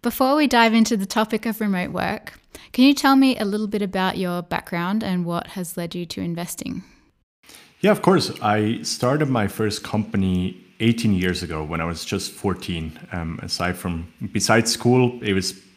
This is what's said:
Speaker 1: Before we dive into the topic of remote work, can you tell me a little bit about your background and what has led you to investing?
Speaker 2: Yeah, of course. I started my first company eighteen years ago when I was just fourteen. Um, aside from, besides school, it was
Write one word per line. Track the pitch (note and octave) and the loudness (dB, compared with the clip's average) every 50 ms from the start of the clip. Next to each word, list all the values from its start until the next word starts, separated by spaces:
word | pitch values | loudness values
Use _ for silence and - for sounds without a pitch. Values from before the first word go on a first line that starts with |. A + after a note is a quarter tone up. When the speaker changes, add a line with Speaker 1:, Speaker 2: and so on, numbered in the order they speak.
Speaker 1:
Before | - A#3+ - - C4+ C4 C#4 | -2 -2 0 2 2 4 4
we | D#4 D4+ C4 | 4 4 4
dive | B3 A#3 A3+ A3+ A3 | 6 4 6 6 6
into | A3+ A3 - A#3 | 4 4 4 2
the | G3+ G3 | -2 -2
topic | G3 - A3+ A3 A3 A#3 G#3+ - | -2 -2 -2 0 0 -2 -4 -4
of | A#3 G#3 A3 | -4 -4 -2
remote | A3 G#3 F#3+ F3+ F3+ - | -2 -2 -2 -2 -4 -4
work, | - F3+ F#3 F3 G#3 - - - - - _ _ - - - - | -4 -4 -4 -4 -4 -6 -10 -16 -20 -20 _ _ -20 -20 -20 -6
can | - - B3 | 2 6 6
you | C#4 C#4+ | 6 6
tell | C#4 - C#4 C4+ | 6 4 6 6
me | C4+ C4+ C4 B3 - | 8 6 6 4 0
a | G#3+ | -2
little | G3+ G3+ G#3+ G#3+ | -2 -2 -2 -4
bit | G3+ G#3+ G#3 | -2 -2 -2
about | G#3 F#3+ F#3+ F#3+ F#3 F#3+ - - | -4 -2 -2 0 0 0 0 -2
your | F#3+ F3 F3 F3 | -4 -2 -4 -6
background | F3 _ E3 - - - - E3+ E3+ F3+ G3+ A3 | -6 _ -6 -6 -6 -6 -6 -4 -2 -2 -2 -2
and | G#3 G3 F3+ F3+ F3 | -2 0 -2 -2 -2
what | E3+ E3+ E3+ - - | -2 -4 -6 -6 -8
has | - F#3+ F3+ E3+ - | -10 -10 -10 -8 -8
led | - E3+ E3+ - | -8 -8 -8 -8
you | F3 F3 | -10 -10
to | E3 - F#3 | -8 -8 -8
investing? | F#3 F3 E3+ E3+ E3+ - - - - - - F3 - _ _ _ _ _ _ _ _ _ _ _ _ - - - - _ _ _ | -6 -6 -6 -6 -8 -10 -10 -10 -10 -10 -10 -10 -12 _ _ _ _ _ _ _ _ _ _ _ _ -20 -20 -20 -20 _ _ _
Speaker 2:
Yeah, | - G3+ | 2 2
of | G#3 G#3 | 2 4
course. | - F3 F#3+ D#3+ - - - - | 4 4 4 4 2 -2 -6 -2
I | - G#2+ G2+ G#2+ G#2+ G#2+ A#2 - | 0 0 2 2 2 0 -2 -4
started | - - - - - B2 C#3 D3+ D3+ C3+ | -6 -8 -6 -2 0 0 2 2 0 0
my | C3 A#2 G2+ G2 | 0 0 0 0
first | - - A2 G#2 G2+ - | -2 -2 -2 -2 -2 -6
company | - - - A2 G#2 - - G2 F#2+ F#2+ F#2 F2+ F2+ F#2 - - _ _ _ _ | -8 -4 -4 -4 -2 -2 -2 0 0 2 0 0 -2 -4 -6 -10 _ _ _ _
eighteen | A2+ A#2 A2+ A#2 - A2 G2 | 2 2 2 2 2 0 2
years | F2+ F2+ F#2 F2 D#2 | 2 2 0 -2 -2
ago | F2 D#2+ D#2+ D#2 D2+ | -6 -6 -6 -8 -6
when | D2+ E2+ E2 | -6 -4 -4
I | E2 | -4
was | E2+ E2+ E2 - | -4 -6 -8 -6
just | - G#2 F#2+ - - | -6 -4 -4 -4 -8
fourteen. | - - - G2+ F2 - - - F2 E2 D#2+ D#2 D#2 - - - | -12 -4 -2 -2 -2 -2 -6 -6 -6 -6 -6 -10 -12 -14 -16 -10
Um, | - F2+ E2 D#2+ E2 - | -8 -6 -6 -6 -8 -8
aside | - F#2+ - - F2 F2+ F2+ | -8 -8 -6 -2 -2 -2 -2
from, | - - F#2 E2+ E2 E2 - _ _ - G2 | -4 -6 -6 -6 -6 -8 -12 _ _ -12 -6
besides | - G#2 - - A2 A#2 A2+ A2+ | -4 -2 2 4 4 4 4 2
school, | - - - A#2+ B2 B2+ B2+ A#2+ A#2+ - | -2 0 2 4 6 6 4 2 0 -4
it | - G#2+ | -4 0
was | G2 F#2+ F2+ - - - _ _ _ | 0 0 -2 -4 -8 -10 _ _ _